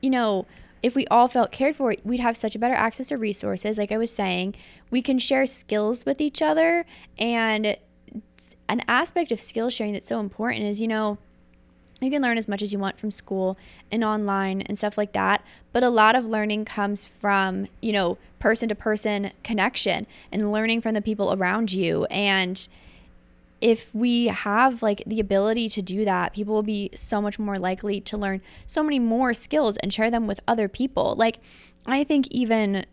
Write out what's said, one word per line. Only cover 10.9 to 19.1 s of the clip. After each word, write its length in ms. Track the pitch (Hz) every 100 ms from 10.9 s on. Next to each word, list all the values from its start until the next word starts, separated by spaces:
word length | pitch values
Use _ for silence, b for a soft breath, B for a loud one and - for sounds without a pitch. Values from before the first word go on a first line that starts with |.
| 220 214 208 - _ _ _ _ _ _ -
you 100 | 262
can 100 | 285
learn 160 | 254 233
as 100 | 214
much 140 | 202
as 120 | 208
you 40 | 202
want 220 | 196 -
from 100 | 214
school 480 | 202 - 190 185 190 B B B
and 120 | 220
online 580 | 220 214 202 196 196 190
and 160 | - 202
stuff 200 | 208 208
like 160 | 208
that. 300 | 196 190 202 B B B
But 120 | 240
a 60 | 247
lot 260 | 233 214 254
of 100 | 226
learning 400 | 220 214 214 214
comes 420 | - 202 202 -
from, 600 | - 208 196 190 190 196 -
you 100 | 226
know, 260 | 208 180 190 b -
person 320 | - 226 226
to 60 | 208
person 560 | - 214 214